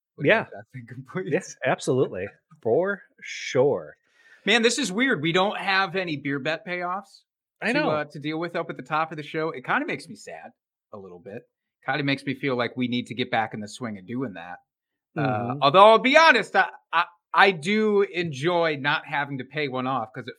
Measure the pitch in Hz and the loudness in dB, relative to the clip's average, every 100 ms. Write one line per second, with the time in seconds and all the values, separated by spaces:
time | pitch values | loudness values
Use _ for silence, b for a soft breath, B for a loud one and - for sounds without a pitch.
0 | _ - 147 214 - 101 107 131 113 120 | _ -2 2 2 0 -12 -18 -18 -16 -16
1 | 131 180 190 156 - - 131 175 - 131 | -12 -8 -2 -4 -4 -6 -2 -2 0 0
2 | 147 101 98 - _ - 117 127 185 202 | 0 -2 -10 -12 _ -8 0 0 0 -4
3 | _ _ - - - 135 139 104 76 - | _ _ -16 -12 -4 2 2 2 -6 -20
4 | b b b b - 226 226 240 233 185 | b b b b 0 2 2 0 -4 -2
5 | 269 202 156 175 196 - 190 190 190 180 | 0 0 0 2 0 -2 -2 0 0 -4
6 | 180 151 147 143 143 160 185 180 175 190 | -4 -6 -4 -4 -4 -6 -6 -6 -6 -8
7 | 208 - _ _ _ _ 180 262 302 156 | -10 -20 _ _ _ _ -2 0 2 0
8 | 147 156 143 156 170 175 170 135 131 156 | -4 -8 -6 -4 -4 -4 -6 -8 -4 -2
9 | 160 160 147 160 160 160 - 208 302 170 | -2 -6 -8 -4 -4 -6 -2 -2 -2 -8
10 | - - - 160 - _ _ _ _ 107 | -10 -18 -16 -16 -18 _ _ _ _ -18
11 | 95 87 87 107 _ _ _ _ - 139 | -16 -18 -16 -16 _ _ _ _ -6 -2
12 | 143 139 139 135 143 123 117 - 123 120 | 0 -2 -4 -4 -2 -2 -2 -2 -2 -2
13 | 113 107 120 117 110 113 104 - 120 101 | -4 -6 -2 -2 -2 -6 -12 -10 -10 -10
14 | 92 120 131 87 87 90 _ _ _ _ | -10 -8 -8 -10 -14 -16 _ _ _ _
15 | _ - 110 107 120 139 139 170 208 220 | _ -4 -2 -2 -2 0 4 8 10 8
16 | 254 294 320 254 185 202 175 - _ 165 | 6 6 8 6 4 0 0 -2 _ -2
17 | 175 _ _ 165 196 180 151 214 214 202 | -2 _ _ 6 6 4 0 2 4 4
18 | 196 170 170 131 156 175 165 147 139 151 | 2 -2 -6 -2 0 2 2 0 0 -2
19 | 151 151 139 139 120 156 147 127 127 131 | -2 -4 -4 -6 -8 -6 -4 -2 -2 -2
20 | 113 - 117 | -4 -10 -14